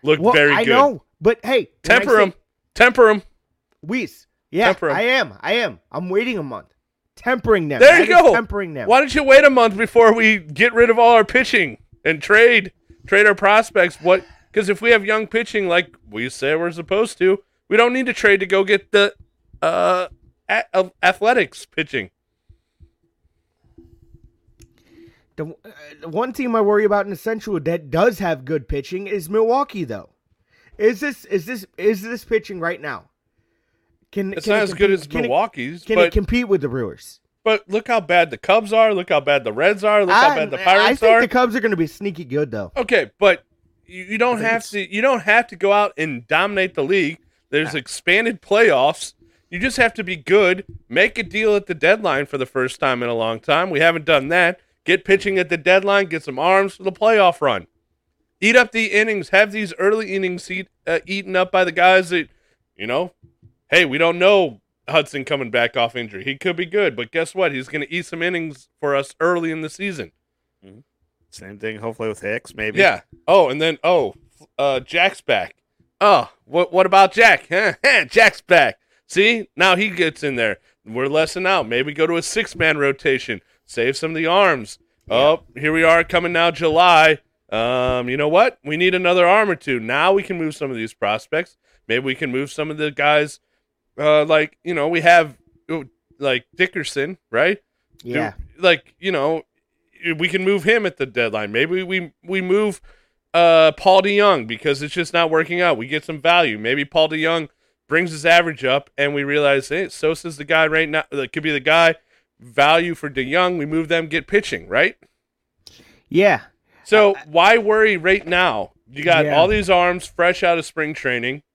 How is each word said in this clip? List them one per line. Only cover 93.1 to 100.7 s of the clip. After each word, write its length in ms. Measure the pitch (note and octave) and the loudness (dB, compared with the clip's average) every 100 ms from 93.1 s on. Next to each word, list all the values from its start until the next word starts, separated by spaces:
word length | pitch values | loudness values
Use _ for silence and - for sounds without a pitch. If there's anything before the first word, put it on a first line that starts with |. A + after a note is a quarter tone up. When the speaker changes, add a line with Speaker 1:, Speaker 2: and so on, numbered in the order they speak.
| D3+ D3+ - _ _ _ _ _ - | 2 0 -8 _ _ _ _ _ -4
Speaker 1:
uh, 280 | D3 D3+ D3+ | 2 2 4
like, 320 | D#3 D#3 _ | 0 0 _
you 100 | E3+ | -8
know, 140 | E3+ D3 | -4 -2
we 140 | E3+ | 2
have, 360 | E3+ E3+ D#3 A#2 _ _ - | 4 4 4 -8 _ _ -10
uh, 140 | D#3+ C3+ _ _ _ | -10 -10 _ _ _
like, 260 | C#3 B2+ _ - | -4 -4 _ -4
Dickerson, 640 | F#3 F#3 D3 C#3+ C#3+ F#3 _ | -4 -4 -8 -6 -6 -8 _
right? 280 | A2+ D#3+ G3+ _ _ _ _ | 0 0 -2 _ _ _ _
Do 100 | A#2+ | -8
Speaker 2:
Yeah. 240 | C3+ G#2+ F#2+ - A#2+ | -6 -6 -10 -20 _
Speaker 1:
like, 360 | F3+ D#3 _ _ | 0 0 _ _
you 120 | F3+ | -6
know, 320 | E3 C#3+ D#3+ - _ _ _ _ _ E3+ D#3 | -4 -4 -6 -10 _ _ _ _ _ -8 -4
we 100 | F3 | -4
can 160 | F#3 | -2
move 200 | F#3 G3+ | -2 -2
him 200 | D#3+ | 0